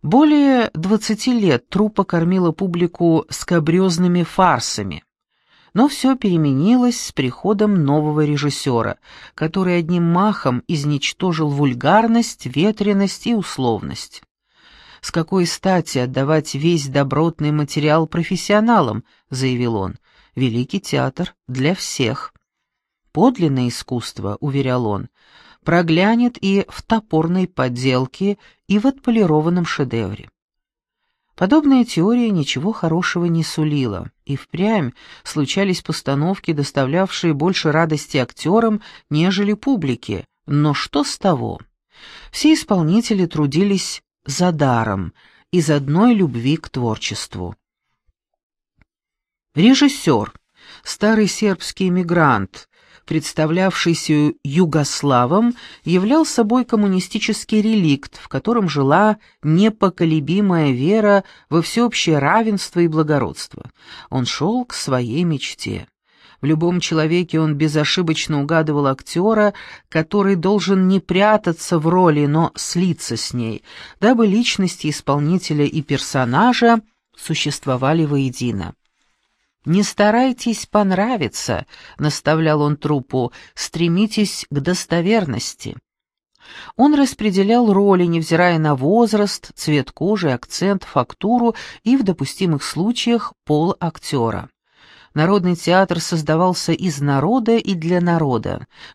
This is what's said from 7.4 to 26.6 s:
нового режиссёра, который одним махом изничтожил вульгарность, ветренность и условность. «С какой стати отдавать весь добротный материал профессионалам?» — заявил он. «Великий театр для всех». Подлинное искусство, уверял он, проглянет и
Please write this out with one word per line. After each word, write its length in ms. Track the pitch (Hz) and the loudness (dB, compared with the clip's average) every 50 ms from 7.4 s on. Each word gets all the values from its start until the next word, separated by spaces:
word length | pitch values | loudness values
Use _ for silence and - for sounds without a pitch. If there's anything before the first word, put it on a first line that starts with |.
| - 190 214 202 214 208 202 180 147 | -2 -2 0 2 2 2 2 2 2
нового 400 | 139 143 156 151 151 151 151 151 | 2 2 2 0 0 0 0 0
режиссёра, 760 | 147 147 143 143 147 139 - - 143 123 117 110 107 - _ _ - - - - - _ | 0 0 -2 -2 -4 -4 -4 -4 -2 0 0 -2 -2 -6 _ _ -20 -20 -20 -20 -20 _
который 420 | - 156 160 - 196 190 180 180 | -6 -6 -4 -2 -2 0 0 0
одним 280 | 175 170 156 180 175 170 | 0 0 0 0 0 2
махом 580 | 170 170 175 196 214 202 - - 135 123 120 - - | 2 2 2 2 0 0 0 -2 -2 -2 -2 -4 -4
изничтожил 840 | 175 151 139 147 147 139 - - - _ - 185 170 151 160 147 | -4 -2 -2 -2 -2 -2 -4 -6 -6 _ -4 -2 -2 -2 -2 -2
вульгарность, 960 | 143 139 147 135 123 120 120 143 185 214 226 226 226 233 233 - - _ - | 0 0 0 0 0 0 0 2 4 4 4 4 2 2 0 -2 -6 _ -12
ветренность 800 | 123 127 139 170 214 208 - 202 208 208 196 196 190 - - - | -6 -2 0 0 0 0 0 -2 0 0 0 0 -2 -4 -6 -4
и 80 | - 240 | -2 -2
условность. 880 | 214 175 - - - 131 120 113 101 - 71 65 - - - - - _ _ _ _ _ _ _ _ _ - - - - - - - | -2 -2 -6 -6 -2 -2 -2 -2 -2 -4 -8 -10 -12 -14 -16 -20 -20 _ _ _ _ _ _ _ _ _ -20 -20 -20 -20 -20 -20 -18
«С 100 | - - | -16 -6
какой 360 | - 170 160 - - 190 175 | -4 -4 -4 0 0 0 0
стати 520 | 170 - - - 190 190 180 160 - - 135 | 0 -2 -4 0 0 0 0 0 -2 -2 -4
отдавать 560 | 123 123 131 135 135 143 156 156 147 - - | -4 -2 -2 -2 0 2 0 0 0 -2 -8
весь 340 | 139 147 170 175 165 139 139 | -2 0 2 2 2 -2 -2
добротный 640 | 131 143 143 135 131 139 160 170 160 - 151 151 | 0 0 0 0 0 0 0 0 -2 -2 -2 -2
материал 560 | 151 151 147 143 - 160 147 151 151 165 160 | 0 0 -2 -2 -2 -2 0 2 2 2 0
профессионалам?» — 960 | 156 - 175 165 - 190 170 - - 208 208 220 233 240 208 156 117 107 107 - _ _ _ _ _ | 0 -2 -6 -4 -4 -4 -6 -2 0 2 2 4 4 4 2 2 0 -2 -6 -10 _ _ _ _ _
заявил 440 | 135 131 131 131 127 123 123 120 113 | -6 -4 -2 -2 0 0 -2 -2 -2
он. 240 | 104 95 92 - - _ _ _ _ _ _ _ | -2 -4 -6 -8 -12 _ _ _ _ _ _ _
«Великий 440 | 123 135 127 110 120 123 - - 202 | -2 -2 0 0 -2 -4 -2 -4 -6
театр 540 | - - - 139 127 131 - - - - _ _ _ - | -6 -4 -2 -2 -2 -2 -4 -6 -8 -8 _ _ _ -12
для 260 | 127 131 131 151 190 | -6 -2 -2 -2 -2
всех». 580 | - - - - - 131 110 120 - - - _ _ _ _ _ _ _ _ _ _ _ _ _ _ _ _ | -2 -6 -10 -4 -2 -2 -2 -2 -6 -10 -14 _ _ _ _ _ _ _ _ _ _ _ _ _ _ _ _
Подлинное 560 | _ 151 185 269 247 226 175 151 135 131 123 120 | _ 2 2 2 2 2 -2 -2 0 0 -2 -4
искусство, 680 | 120 - - - 127 120 117 - - - - 101 104 - | -4 -8 -10 -8 -8 -8 -8 -10 -12 -10 -8 -8 -8 -6
уверял 460 | - 147 131 139 131 127 127 127 120 | -6 -4 -4 -2 -2 -2 -2 -2 -2
он, 220 | 110 101 98 - - _ _ _ _ _ - - - - _ _ | -2 -2 -4 -6 -10 _ _ _ _ _ -20 -20 -20 -20 _ _
проглянет 760 | - 160 175 180 165 160 165 185 208 233 233 240 240 240 - | 0 2 2 2 2 2 2 4 2 2 2 2 0 -2 -2
и 240 | - 190 196 196 | -2 0 0 0